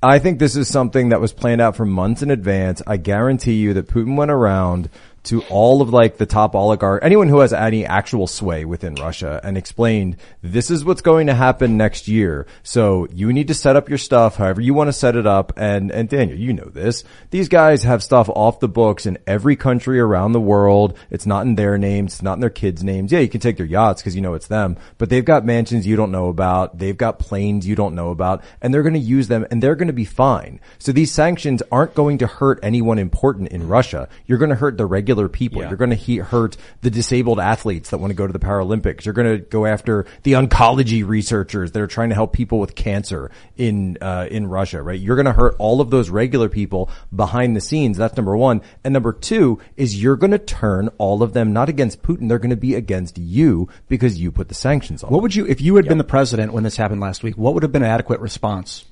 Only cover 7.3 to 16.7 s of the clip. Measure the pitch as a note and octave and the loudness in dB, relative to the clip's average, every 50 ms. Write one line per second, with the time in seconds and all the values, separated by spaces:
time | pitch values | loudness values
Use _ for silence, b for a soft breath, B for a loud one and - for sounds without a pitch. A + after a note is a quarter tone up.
7.3 | C#3 C#3+ C#3 A#2+ G#2+ - G#2+ A2+ A2 A2 G#2+ - - G2 G#2 - - A#2 F#2+ F2 | 6 6 6 6 4 0 0 0 0 -2 -2 0 -2 -2 -2 -2 -2 -4 -4 -4
8.3 | - - G#2+ F#2+ E2+ D#2 D#2 D#2+ F2 E2+ - F2 D#2 C#2 C#2 D#2+ E2+ - - D2+ | -4 -6 -4 -4 -4 -4 -6 -8 -8 -8 -8 -10 -10 -8 -8 -8 -8 -8 -8 -8
9.3 | D2 - - G2+ G2 F#2+ F#2 - - - A#2 A#2 A2+ G#2+ G2 F#2 E2+ b b b | -8 -8 -8 -6 -6 -6 -8 -10 -4 -2 0 0 2 0 -2 -2 -6 b b b
10.3 | b b - F2+ F2 A#2 B2 - E3+ E3 C#3+ E3 F#3 - - F3 D#3+ D#3+ D#3+ D3 | b b -12 -4 -4 -4 -2 0 -2 -2 0 -2 -2 0 4 4 4 4 4 2
11.3 | C3+ A#2+ C3 B2+ B2+ - C3+ A#2+ A2+ G#2+ G#2+ G#2 - - - - G#2+ A2 G#2 F2+ | 2 2 2 2 2 2 2 2 2 2 2 2 0 -4 -6 -2 0 2 2 2
12.3 | D#2 C#2+ C#2 b b b b - - A#2+ A2+ G#2 F#2+ F#2 F2 - E2 F2 G2 A2 | 0 -4 -8 b b b b -4 0 2 2 4 2 2 0 -4 -6 -4 -2 0
13.3 | B2 C#3 D3 C#3 D#3 - - C#3+ C3+ C#3+ C#3 - D3 C3+ - - - B2 A#2 A2 | 0 0 0 -2 -4 0 2 4 4 4 2 2 -6 -6 -2 2 4 4 4 4
14.3 | - - G#2 F#2+ F#2+ F#2 A#2 B2 C#3+ C#3+ D3+ D3 C#3 - - B2 A#2 A#2+ A2 G#2 | 2 0 -2 -2 0 0 0 0 2 2 2 0 0 0 0 2 2 2 2 2
15.3 | G2+ G2 F#2+ - - - G#2+ G#2 G2+ G2+ F#2+ G2+ - G#2+ A2+ G#2+ C3+ C#3 B2+ F#2 | 2 2 2 0 -4 -4 -2 -2 0 0 -2 -2 -4 -4 -4 -2 0 0 0 0
16.3 | C2 D2 A2 B2 A#2+ E2+ - - | -2 -6 -4 -4 -4 -4 -6 -12